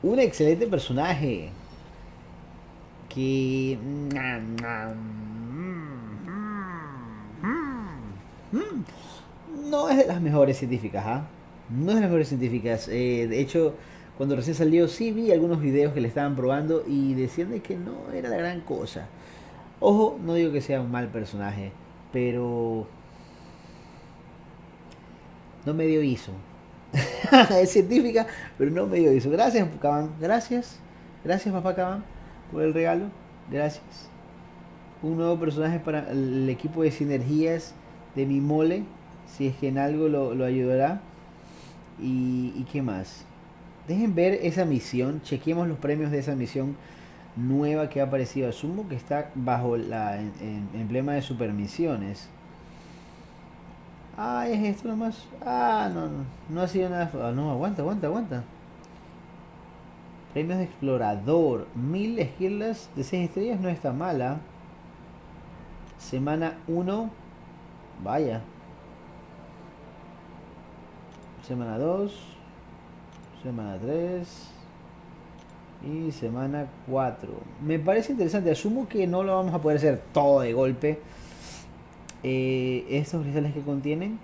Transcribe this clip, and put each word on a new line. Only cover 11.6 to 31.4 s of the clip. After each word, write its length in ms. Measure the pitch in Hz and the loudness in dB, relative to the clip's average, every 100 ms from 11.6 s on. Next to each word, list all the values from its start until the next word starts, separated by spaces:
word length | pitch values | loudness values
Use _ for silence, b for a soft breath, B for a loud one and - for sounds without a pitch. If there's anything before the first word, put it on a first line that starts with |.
| - | -6
No 220 | 120 170 | -2 4
es 60 | 220 | 4
de 40 | |
las 100 | 196 | 6
mejores 180 | 170 139 | 4 4
científicas. 600 | 135 123 120 113 113 - | 2 0 0 0 0 0
Eh, 380 | 120 123 120 117 | 0 2 2 2
de 120 | 113 | 2
hecho, 340 | 139 170 160 - B B B - | 2 4 4 2 B B B -4
cuando 200 | 139 135 | 0 2
recién 180 | 127 | 0
salió 340 | 151 160 165 165 | 2 6 6 6
sí 240 | - 226 | 2 -2
vi 200 | 220 226 | 2 6
algunos 280 | 170 170 165 | 6 6 4
videos 320 | 147 139 147 | 4 4 4
que 80 | 143 | 2
le 80 | 117 | 0
estaban 280 | 143 143 135 | 0 0 2
probando 480 | 127 143 151 160 - | 2 2 2 0 2
y 280 | 139 135 | 2 2
decían 360 | 131 127 156 180 | 2 0 -2 -4
de 100 | 226 | -4
que 160 | - 175 | -6 -6
no 340 | 185 - - | -6 -8 -8
era 160 | - 247 | -6 -2
la 60 | 196 | -2
gran 260 | 170 180 | -2 -4
cosa. 460 | 160 - - - - B B B B B B - | -6 -6 -6 -8 -12 B B B B B B 4
Ojo, 380 | 202 208 220 - | 6 8 6 2
no 100 | 170 | 0
digo 180 | 170 165 | 4 4
que 80 | 143 | 2
sea 200 | 135 135 | 0 -2
un 100 | 120 | 0
mal 180 | 123 117 | -2 -2
personaje, 640 | 113 104 104 101 101 98 - - - - | -4 -6 -4 -4 -4 -8 -12 -18 -20 -6
pero 720 | 127 123 123 123 120 117 110 107 - - B B B B B B B B B B B - - - - - - - - - - - - - - 143 | 0 0 0 0 0 0 -2 -4 -12 -20 B B B B B B B B B B B -20 -20 -20 -20 -20 -20 -20 -20 -20 -20 -20 -20 -20 -8 -2
no 80 | |
me 120 | 156 160 | 2 4
dio 160 | 156 | 6
iso. 300 | 143 120 - 95 - - - - - | 4 2 -4 -10 -12 -18 -20 -20 -2
<laughs> 680 | 139 - - - 262 226 190 | 0 0 -2 8 10 10 8
Es 100 | 185 | 8
científica, 560 | 220 185 247 240 226 220 B B - | 6 6 6 6 2 0 B B 0
pero 140 | 139 | 2
no 160 | 170 202 | 2 2
me 120 | 175 | 6
dio 140 | 160 | 8
iso. 180 | 131 127 | 8 6
Gracias, 380 | 165 240 226 175 - | 4 6 6 2 2
Kabam. 300 | 143 147 156 156 | 2 2 0 -2
Gracias. 580 | 165 233 233 247 240 - - B B - | 2 2 2 -2 -4 -14 -20 B B -8
Gracias, 300 | - 185 | 0 0